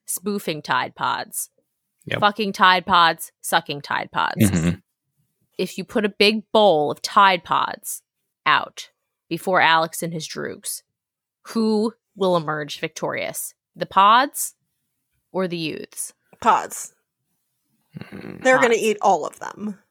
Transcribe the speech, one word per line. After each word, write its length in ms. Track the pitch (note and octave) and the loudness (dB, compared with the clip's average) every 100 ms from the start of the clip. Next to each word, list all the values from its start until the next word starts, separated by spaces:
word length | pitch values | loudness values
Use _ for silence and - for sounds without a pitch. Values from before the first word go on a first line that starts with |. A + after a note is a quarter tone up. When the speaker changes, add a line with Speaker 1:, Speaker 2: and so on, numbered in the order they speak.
| - | -12
Speaker 1:
spoofing 560 | - G3 G3+ - D3+ | -8 -6 -6 -6 -8
Tide 340 | - B2+ B2+ - | -4 -4 -4 -6
Pods, 540 | B2 A#2+ A#2+ - - _ _ _ _ _ - | -4 -4 -8 -12 -12 _ _ _ _ _ -6
Speaker 2:
Yep. 140 | - | 0
Speaker 1:
fucking 320 | G#3 G#3 G3+ | 0 0 -6
Tide 320 | F#3+ F#3 F#3 F3 | 2 4 4 2
Pods, 460 | F3+ E3 E3 - _ | 4 4 2 -10 _
sucking 400 | - E3+ E3 C#3+ | -2 -2 -2 -10
Tide 300 | - - - | -6 -6 -4
Pods. 380 | - E2 - G#2 | -4 -2 2 2
Speaker 2:
Mm-hmm. 280 | F#2 E2+ E2+ _ _ _ _ _ _ _ - | 2 -2 -4 _ _ _ _ _ _ _ -8
Speaker 1:
If 200 | F#3 - | -8 -8
you 60 | F3+ | -6
put 180 | A#3 | -2
a 60 | G3+ | -2
big 340 | - G#3 A3 - | 2 2 2 0
bowl 400 | A3 G#3 D#3 D3 | 4 6 4 2
of 100 | - | -4
Tide 420 | - G#3+ G3 F#3 - | 0 4 6 4 0
Pods 560 | C#3+ - - - - _ _ _ _ - | -2 -2 -6 -12 -14 _ _ _ _ 0
out 440 | C#3 - - - _ _ _ - | 0 0 -14 -20 _ _ _ -10
before 320 | E3 - F3+ | -6 0 4
Alex 400 | D3+ E3 E3 - | 4 4 2 -4
and 80 | E3+ | -8
his 160 | E3 D3+ | -8 -10
Droogs, 540 | D3+ D3 - - - _ _ _ _ _ _ - | -10 -10 -10 -12 -12 _ _ _ _ _ _ -8
who 440 | A3+ A3 G#3+ A3 - _ - | -2 0 0 -2 -4 _ -2
will 200 | F#3+ F3 | 0 0
emerge 440 | D3+ D3+ C#3+ - | 0 -6 -6 -8
victorious? 760 | D#3+ - D3+ B2 - - - _ _ - | -8 -6 -6 -6 -6 -8 -12 _ _ -12
The 100 | F3 | -2
Pods 680 | F#3+ G3 A#3 D4 - - _ _ _ _ _ _ _ _ | 4 6 4 2 -4 -10 _ _ _ _ _ _ _ _
or 160 | F3 F#3 | -4 -4
the 100 | E3+ | -4
youths? 560 | D#3+ - - - - _ _ - | -6 -8 -12 -12 -14 _ _ -4
Speaker 3:
Pods. 520 | A#3 E3 D#2 - - _ _ _ _ _ _ _ _ _ _ - - | 0 0 0 -12 -16 _ _ _ _ _ _ _ _ _ _ -20 -18
Speaker 2:
Mm. 320 | - - - | -16 -16 -2
Speaker 3:
They're 140 | C4 C4 | 2 4
gonna 120 | B3 | 4
Speaker 1:
Pods. 120 | A3+ | 2
Speaker 3:
eat 160 | A3 G#3 | 0 0
all 240 | - E3+ C#3+ | 2 0 -2
of 140 | - | -10
them. 380 | - - G#3+ F#3 _ | -14 -10 -12 -12 _